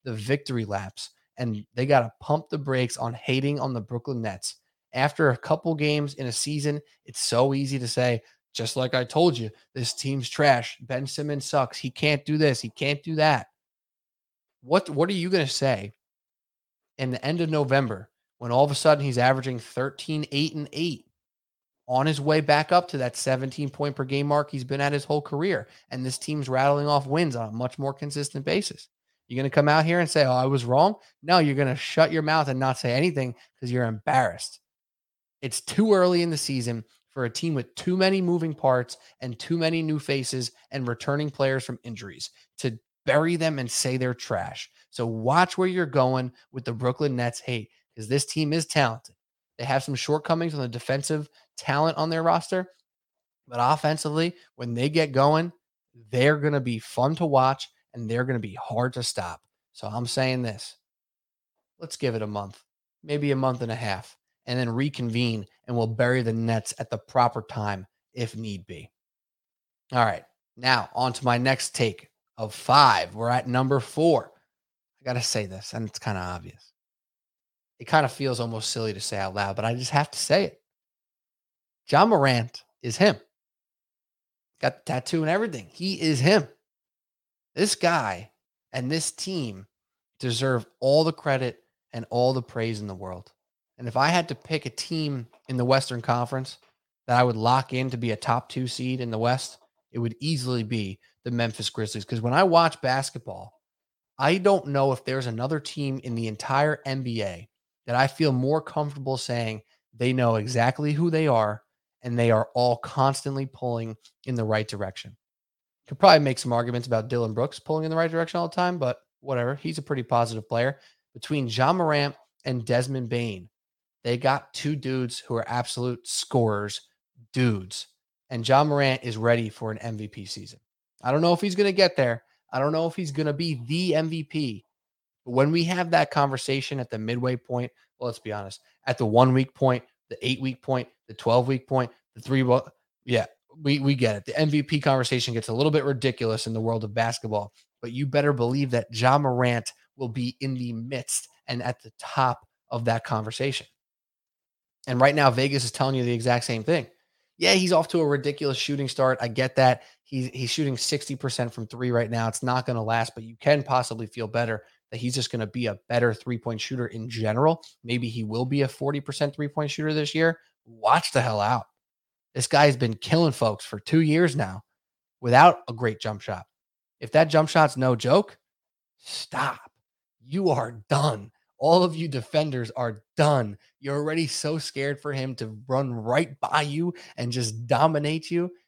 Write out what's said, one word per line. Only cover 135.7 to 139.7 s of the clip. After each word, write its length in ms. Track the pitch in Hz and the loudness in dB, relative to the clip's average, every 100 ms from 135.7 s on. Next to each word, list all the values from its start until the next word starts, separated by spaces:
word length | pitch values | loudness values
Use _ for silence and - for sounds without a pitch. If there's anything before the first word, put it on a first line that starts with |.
| 180 170 | 0 2
that 200 | 165 147 | 2 2
conversation 680 | 147 139 131 - 135 - 139 | 2 0 -2 -2 -4 -4 -6
at 100 | 120 | -6
the 80 | 110 | -6
midway 400 | 110 120 127 123 | -4 -2 -2 -4
point, 340 | - 123 123 _ _ - | -4 -6 -6 _ _ -10
well, 100 | 123 | -8
let's 120 | - | -8
be 140 | 107 | -8
honest, 280 | 104 98 - _ _ 131 | -8 -10 -14 _ _ -4
at 120 | 123 | -2
the 80 | 113 | 4
one-week 480 | 113 127 131 131 | 6 6 6 0
point, 300 | - 135 | 0 0